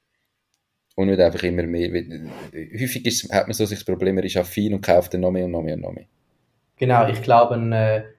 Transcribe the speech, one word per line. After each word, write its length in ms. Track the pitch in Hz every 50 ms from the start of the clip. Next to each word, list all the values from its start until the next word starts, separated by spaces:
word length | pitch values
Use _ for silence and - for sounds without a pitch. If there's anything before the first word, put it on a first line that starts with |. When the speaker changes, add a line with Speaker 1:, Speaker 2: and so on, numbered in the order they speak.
| _ _ _ _ _ _ _ _ _ _ _ _ _ _ _ _ _ _ _
Speaker 1:
Und 100 | - 95
nicht 140 | 98 98 92
einfach 220 | 90 85 82 95 -
immer 180 | 90 87 87 85
mehr. 280 | 85 85 85 87 87 87
Weil, 340 | 87 85 - 82 76 78 78 - - 76 76 -
äh, 260 | 78 80 80 - 107
häufig 280 | 131 127 123 120 -
ist, 260 | 120 - - - - -
hat 140 | 98 -
man 80 | - 110
so 100 | - 110
sich 140 | 101 104 98
das 80 | -
Problem, 300 | - 95 90 95 92 95
man 80 | 95 92
ist 120 | 95 -
affin 380 | 95 87 - - - 104 104 101
und 80 | 98 101
kauft 320 | - 87 87 90 - -
dann 80 | 90 92
noch 80 | 90
mehr 160 | 92 92 90
und 60 | 90 85
noch 100 | 85 80
mehr 140 | 78 78
und 40 | -
noch 140 | 50 50 -
mehr. 100 | - - _ _ _ _ _ _ _ _ _ _ _ _ _ _
Speaker 2:
Genau, 320 | _ 131 127 127 120 113 104
ich 140 | 101 113 -
glaube, 320 | 123 120 117 120 120 120 117 113 113 113
äh, 280 | 113 110 110 107 107 110 - -